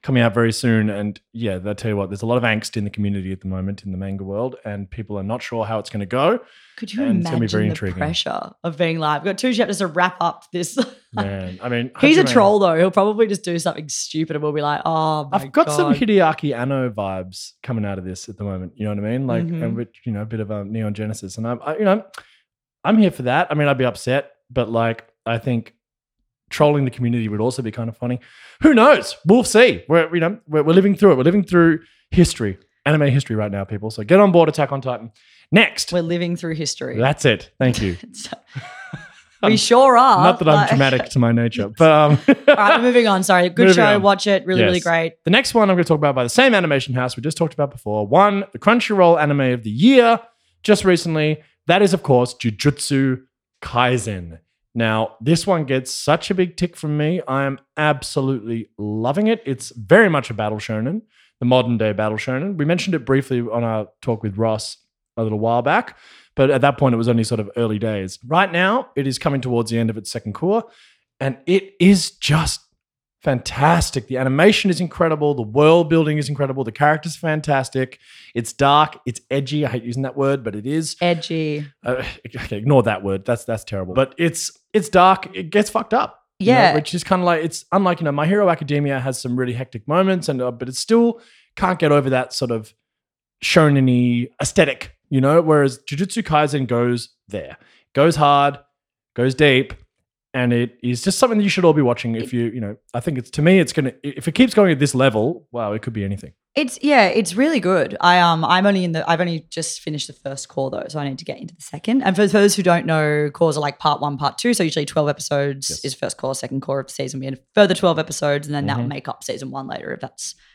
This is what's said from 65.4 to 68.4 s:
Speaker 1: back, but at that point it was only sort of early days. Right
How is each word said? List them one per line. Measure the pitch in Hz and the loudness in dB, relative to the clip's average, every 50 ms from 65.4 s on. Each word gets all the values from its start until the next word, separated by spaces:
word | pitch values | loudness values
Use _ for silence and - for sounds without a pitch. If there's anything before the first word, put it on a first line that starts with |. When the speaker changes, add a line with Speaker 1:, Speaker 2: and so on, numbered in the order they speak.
| 107 113 117 120 | -2 0 0 0
Speaker 1:
back, | 120 139 165 220 - - - _ _ - - - _ _ _ | 0 0 0 0 -2 -4 -16 _ _ -20 -20 -20 _ _ _
but | - 135 135 | 0 2 2
at | 139 131 | 2 2
that | 127 143 139 | 2 2 2
point | - 147 131 | 2 0 2
it | 117 113 | 2 2
was | 117 120 | 0 2
only | 120 117 | 2 0
sort | 113 - 120 110 | 0 0 -2 -4
of | 104 101 - | -6 -6 -4
early | 120 117 110 107 104 | -4 -2 -2 -2 -4
days. | 110 110 107 101 95 92 - - - | -4 -4 -4 -4 -6 -8 -12 -16 -8
Right | 117 156 175 | -2 0 0